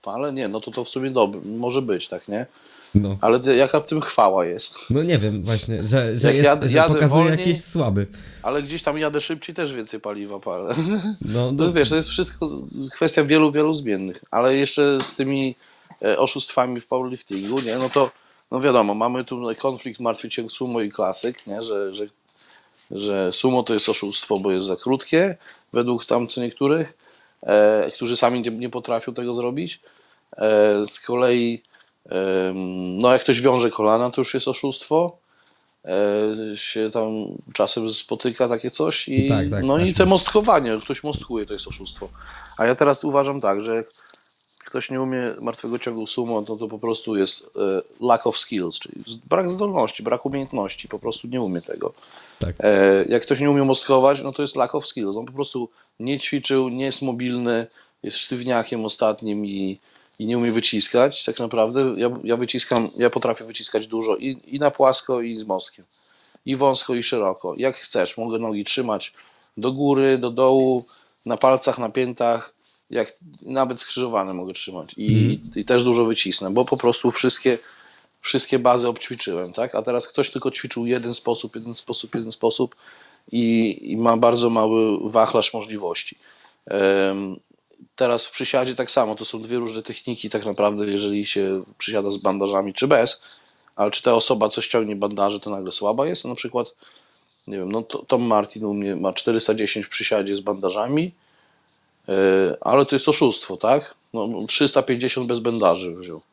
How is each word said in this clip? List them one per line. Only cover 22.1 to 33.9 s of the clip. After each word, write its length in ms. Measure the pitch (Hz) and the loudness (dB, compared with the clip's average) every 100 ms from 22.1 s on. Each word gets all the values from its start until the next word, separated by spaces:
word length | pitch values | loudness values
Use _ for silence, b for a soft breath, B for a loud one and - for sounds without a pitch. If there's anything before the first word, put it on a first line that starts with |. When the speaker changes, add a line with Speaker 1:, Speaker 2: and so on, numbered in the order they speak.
| _ _ B B B B B B | _ _ B B B B B B
Speaker 1:
że 420 | 98 101 98 92 | -8 -4 0 0
sumo 300 | 90 131 127 | 2 2 2
to 120 | 117 | 2
jest 140 | 110 107 | 0 2
oszustwo, 500 | 107 101 101 - 101 | 0 -2 -4 -2 -2
bo 120 | 98 | 0
jest 160 | 92 95 | 0 0
za 100 | 92 | -2
krótkie, 600 | - 135 - 160 190 175 B B B | -2 -2 0 0 0 -2 B B B
według 320 | 120 120 120 | -2 0 -2
tam 240 | - 120 117 | 0 -2 0
co 120 | - | -4
niektórych, 520 | 120 - 139 156 151 _ B B B B | -6 -2 0 2 -2 _ B B B B
e, 480 | - 104 107 107 78 | 2 6 6 4 0
którzy 220 | - 120 120 | -4 -2 2
sami 260 | 120 123 | 2 2
nie, 80 | 117 | -4
nie 180 | 113 120 | -6 -8
potrafią 440 | 120 - 113 113 | -8 -4 -4 -4
tego 200 | 120 120 | -8 -6
zrobić. 460 | 120 123 135 170 - b b b b _ - | -4 -4 -4 -8 -10 b b b b _ -2
E, 500 | 110 107 104 104 104 | 4 6 6 4 0
z 140 | - | -4
kolei, 600 | - 123 127 123 117 117 _ b b _ - | -4 0 4 4 2 -4 _ b b _ -8
em, 880 | 92 95 95 92 92 92 92 92 92 | -2 0 0 0 -2 -6 -6 -6 2
no 140 | 120 | 4
jak 100 | 127 | 4
ktoś 180 | - 120 | 4 2
wiąże 300 | 131 127 117 | 4 4 2
kolana, 400 | - 107 | 2 2